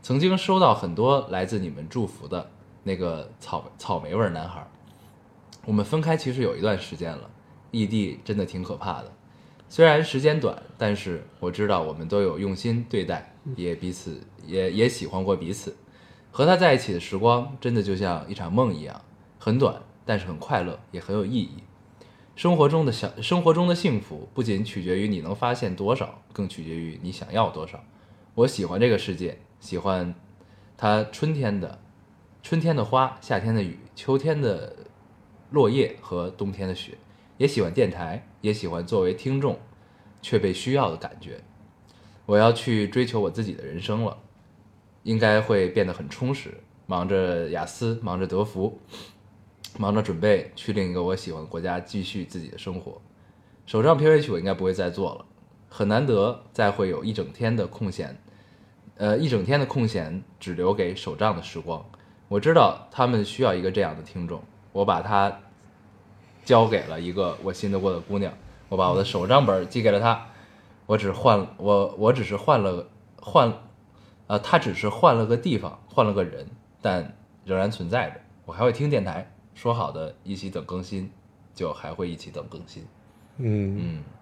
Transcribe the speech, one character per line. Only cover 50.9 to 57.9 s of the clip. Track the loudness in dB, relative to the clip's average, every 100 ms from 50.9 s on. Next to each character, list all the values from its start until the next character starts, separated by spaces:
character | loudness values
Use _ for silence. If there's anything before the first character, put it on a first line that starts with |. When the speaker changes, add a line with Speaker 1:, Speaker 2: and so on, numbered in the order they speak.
Speaker 1:
个 | -2
我 | -2 -4
喜 | -6
欢 | -10
的 | -10
国 | -8
家 | -4 -6
继 | -6 -8
续 | -6 -8
自 | -8 -10
己 | -12
的 | -12
生 | -10 -10
活。 | -10 -16 -20 _ -20 _ _ _ -4
手 | 2
账 | 4 6
片 | 6
尾 | 6
曲 | 4
我 | -2
应 | -2
该 |
不 | 0
会 | 0
再 | 0 -2
做 | -2 -4 -6
了， | -18 _ _ _ -20
很 | -2 2
难 | 2 4
得 | 4 2 0 -10
再 | 0 2
会 | 2 -2
有 | -2
一 | -4
整 | -6 -8
天 | -2 0 0
的 | -2
空 | -4 -6